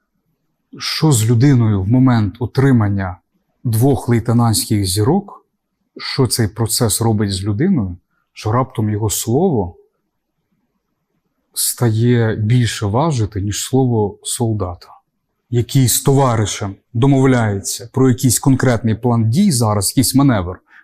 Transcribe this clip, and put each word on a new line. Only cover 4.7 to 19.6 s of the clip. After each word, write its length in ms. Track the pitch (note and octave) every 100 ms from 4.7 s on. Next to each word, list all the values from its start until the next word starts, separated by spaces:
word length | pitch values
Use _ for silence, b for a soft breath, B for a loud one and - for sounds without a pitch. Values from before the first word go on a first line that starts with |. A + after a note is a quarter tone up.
| G#2+ F#2+
зірок? 600 | F#2+ G#2+ F#3+ - - _ _ _ _ _ -
Що 300 | - - B2+
цей 200 | - A2
процес 540 | - A2+ - A#2 -
робить 300 | A2+ G#2+ G#2
з 120 | F#2+
людиною, 540 | G2+ G#2 F3+ E3 F#2+ F2 _ _ _
що 200 | - G#2+
раптом 380 | A#2+ B2+ - G#2+
його 200 | G#2 G#2+
слово 680 | - - B2+ F#3+ B2+ F2+ - _ _ _ _ _ _ _ _ _ _ _ _ _ _ _ _ _
стає 840 | - - - A#2+ A2 A#2+ A#2+ A2+ A2
більше 500 | G#2+ B2 A2+ - G#2
важити, 560 | A2+ E3 C3 G#2 G2
ніж 220 | G2+ G2+
слово 560 | - C3 B2+ A#2 G2+ -
солдата, 640 | - - A#2 G#2+ F2+ F2 - - _ _ _ _ _
який 380 | A#2+ A2 C3+ B2+
з 140 | -
товаришем 760 | - C#3 C3+ A2+ G#2 - G2+ F#2+ _
домовляється 960 | A#2 C#3 C3+ C3+ B2 A2 G2 - - -
про 160 | - C3
якийсь 300 | A2+ C3 -
конкретний 560 | C#3 C3 C3 A2+ A2+ A2
план 340 | B2 A#2 A2
дій 220 | C3 G#3
зараз, 400 | B2